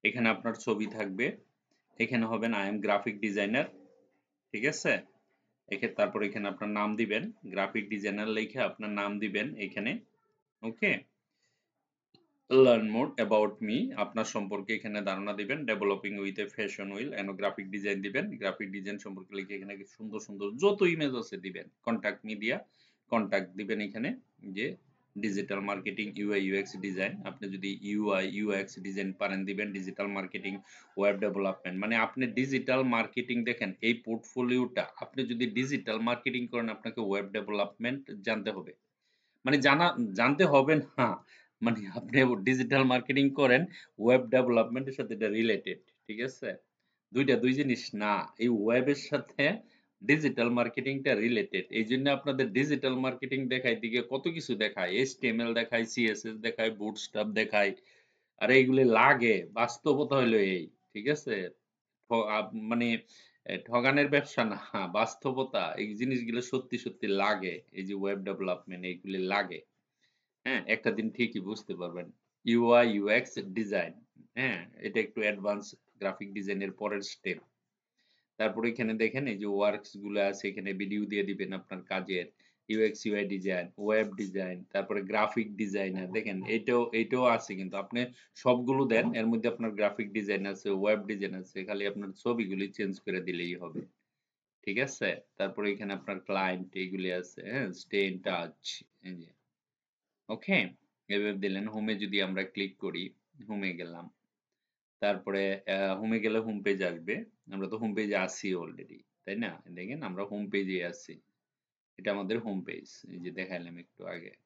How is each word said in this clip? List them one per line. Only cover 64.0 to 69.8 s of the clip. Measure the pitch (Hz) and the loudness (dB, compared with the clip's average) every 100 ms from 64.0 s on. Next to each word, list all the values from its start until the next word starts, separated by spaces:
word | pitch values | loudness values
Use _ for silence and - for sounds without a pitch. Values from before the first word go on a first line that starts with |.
| 143 139 | 4 4
ব্যবসা | 143 - 113 | 2 -2 0
না, | 98 - 107 92 98 | -2 -6 -4 -2 0
বাস্তবতা, | 117 - 139 131 135 104 85 - | 0 0 -4 -2 -2 0 -2 -2
এই | 107 104 | -6 -2
জিনিসগুলো | 127 127 117 117 120 | -2 -2 -2 -4 -2
সত্যি | 131 131 123 - | -4 -2 -6 -6
সত্যি | - 104 98 | -6 -2 2
লাগে, | 101 98 92 80 - - | 2 2 -2 -6 -10 -10
এই | 95 | -6
যে | 98 | -2
ওয়েব | 98 98 98 | -2 -2 -4
ডেভেলপমেন্ট | 95 95 90 - 90 90 | -4 -2 -4 -6 -10 -8
এইগুলি | 90 98 95 92 | -8 -6 -4 0
লাগে, | 101 95 82 - _ | 0 0 -6 -14 _